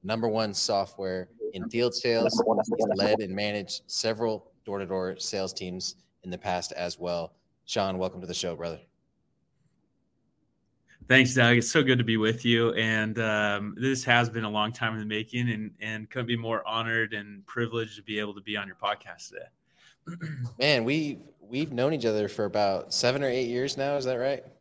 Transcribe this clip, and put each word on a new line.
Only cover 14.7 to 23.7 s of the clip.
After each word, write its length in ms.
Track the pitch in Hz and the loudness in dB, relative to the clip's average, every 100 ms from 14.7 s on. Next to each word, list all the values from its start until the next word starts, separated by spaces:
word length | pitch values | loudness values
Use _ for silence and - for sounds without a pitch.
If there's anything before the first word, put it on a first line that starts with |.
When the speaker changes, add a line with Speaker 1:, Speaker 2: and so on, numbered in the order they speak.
Speaker 2:
time 220 | 113 117 | 0 -4
in 60 | 110 | -2
the 60 | 107 | -4
making, 440 | 107 110 123 123 | -4 -4 -2 -2
and, 220 | 110 107 - | -2 -6 -8
and 280 | 107 110 110 | -8 -8 -8
couldn't 180 | 131 120 | -6 -2
be 100 | 120 | -2
more 280 | 113 113 - | -2 -4 -2
honored 460 | 113 113 113 113 | -2 0 0 0
and 320 | 107 101 101 101 | -4 -10 -16 -10
privileged 500 | 123 117 117 110 107 | -4 -2 -2 -6 -10
to 60 | |
be 160 | 101 107 | -8 -4
able 140 | 104 101 | -4 -8
to 60 | |
be 140 | 98 104 | -6 -6
on 100 | 101 | -6
your 100 | 90 | -4
podcast 520 | 101 104 98 87 - | -4 -4 -8 -16 -14
today. 960 | - - _ _ _ - _ - 170 165 143 120 | -14 -16 _ _ _ -20 _ -16 -12 -10 -8 -10
<clears throat> 120 | - | 0
Speaker 1:
Man, 260 | 139 139 113 | 2 4 2
we've, 340 | 151 151 131 - _ | 0 -2 -6 -14 _
we've 300 | 101 123 156 | -8 -4 -4
known 220 | 123 131 | 0 0
each 120 | 156 117 | 2 0
other 220 | 107 101 | 0 -2
for 180 | - 104 | -2 -2
about 480 | 98 101 95 - | 2 2 0 -2
seven 300 | - 123 135 | 0 2 2
or 40 | 139 | 0
eight 200 | 123 123 | 0 -2
years 280 | 123 135 | -2 -2